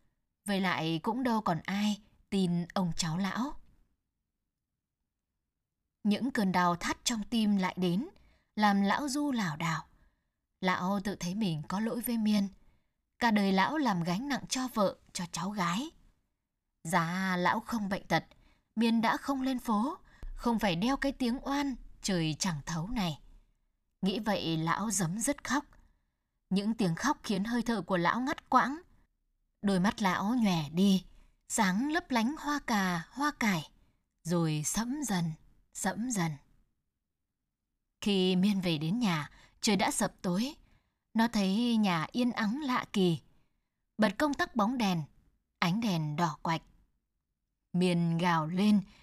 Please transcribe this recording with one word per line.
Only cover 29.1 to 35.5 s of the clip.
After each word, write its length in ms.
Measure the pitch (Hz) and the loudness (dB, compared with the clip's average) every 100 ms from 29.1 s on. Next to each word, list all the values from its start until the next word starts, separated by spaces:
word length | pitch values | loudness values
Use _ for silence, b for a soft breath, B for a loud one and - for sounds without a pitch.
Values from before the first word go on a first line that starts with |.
| _ _ _ _ _ | _ _ _ _ _
Đôi 180 | 202 185 | 0 2
mắt 220 | 196 - | 2 2
lão 320 | 196 175 202 | 0 0 0
nhòe 340 | 254 208 170 143 | 2 2 2 0
đi, 340 | 160 196 185 b b b b - | 4 4 4 b b b b -6
sáng 440 | - 190 190 285 | 0 2 2 0
lấp 180 | 330 - | -2 0
lánh 260 | 240 233 311 | 0 0 -2
hoa 220 | 294 294 - | -4 -4 0
cà, 400 | 214 185 170 - | 0 0 -2 -6
hoa 200 | 254 294 | -2 -2
cải, 400 | - 220 170 - _ _ _ _ _ | 0 0 0 -4 _ _ _ _ _
rồi 400 | 160 175 160 151 | -2 0 2 0
sẫm 380 | 147 208 240 294 | -2 -2 -2 -4
dần, 200 | 247 185 165 156 - | -2 -2 -2 -6 -16